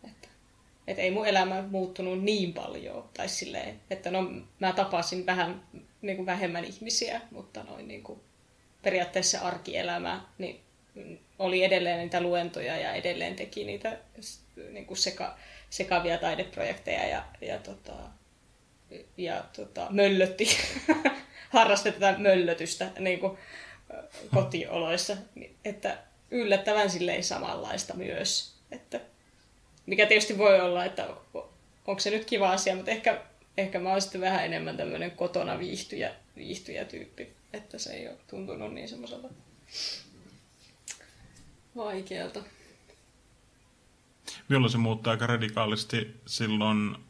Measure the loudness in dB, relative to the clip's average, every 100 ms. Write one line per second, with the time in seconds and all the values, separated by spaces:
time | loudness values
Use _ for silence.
0 | -20 -20 -20 -20 _ _ _ _ -8 -2
1 | 0 2 4 4 4 0 -2 -4 -4 -4
2 | -4 0 2 2 0 -4 -8 -10 -10 -12
3 | -12 -8 -6 -4 -6 -6 -8 -10 -10 -8
4 | -2 -2 -2 -6 -14 _ -2 2 0 0
5 | -2 -2 0 0 0 -4 -14 -20 -20 _
6 | -6 -4 -2 -2 -2 -4 -8 -10 -4 -2
7 | -2 -6 -10 -18 -16 -16 -14 -14 -14 -14
8 | -14 -18 _ _ _ _ _ _ 0 2
9 | 2 2 2 2 -2 -4 -4 -4 -2 -2
10 | -2 -6 -8 -10 -10 -10 _ _ _ -18
11 | -16 -18 _ _ 0 4 6 4 2 0
12 | 0 0 2 2 0 -4 -4 -4 -2 -2
13 | -2 -2 -4 -6 -8 -8 -8 -6 -6 -8
14 | -16 -16 -16 -16 -20 -20 -16 -16 -10 -2
15 | -2 -2 -8 -8 -20 -20 -14 -6 0 2
16 | 2 0 0 -2 -4 -4 -4 -4 -4 -2
17 | 0 -2 -6 -12 -8 -8 -8 -16 -16 -16
18 | -16 -18 _ _ _ _ _ _ _ -20
19 | -20 -8 -6 -6 -8 -14 -12 -8 0 6
20 | 6 8 4 4 2 4 2 -4 2 4
21 | 4 0 -12 -20 4 8 8 6 2 4
22 | 4 6 6 6 6 0 -4 -4 -6 -2
23 | -2 0 -2 -4 -16 -18 -18 -20 -16 -16
24 | -14 -16 2 2 4 -2 -4 -4 0 0
25 | -2 -4 -8 -18 -18 -10 -10 -6 -6 -6
26 | -12 _ _ -2 4 4 4 4 4 2
27 | 0 0 -2 -2 -4 -6 -4 -6 -6 -6
28 | -6 -4 -2 -2 -4 -16 _ -18 -10 -10
29 | -10 _ _ _ _ _ _ -20 -2 6
30 | 8 8 6 6 10 10 8 2 0 -4
31 | -8 -8 -12 -12 -12 -20 -20 _ -6 -2
32 | 0 0 0 2 4 4 2 0 -2 2
33 | 2 0 -6 -20 -8 -4 -2 -2 2 2
34 | 0 -2 0 0 0 -4 -6 -4 -4 -4
35 | -6 -4 -2 -2 -2 -4 -4 -8 -8 -6
36 | -6 -8 _ -16 -10 -10 -8 -10 -8 -12
37 | -16 -14 -16 -16 -14 -14 -14 -12 -10 -10
38 | -12 -14 -14 -12 -10 -8 -10 -10 -12 -14
39 | -14 -14 -16 -18 -20 -20 -16 -8 -8 -8
40 | -14 -20 -20 -20 -20 -20 -20 -20 -14 -14
41 | -16 -20 -20 -20 -20 -20 _ -10 -8 -8
42 | -8 -10 -8 -10 -14 -20 -20 -20 _ -20
43 | _ _ _ _ _ _ _ _ _ _
44 | _ _ -16 -16 2 4 6 4 2 2
45 | 2 2 2 2 0 0 0 0 -2 -4
46 | -4 -12 -8 -4 0 2 4 2 0 -4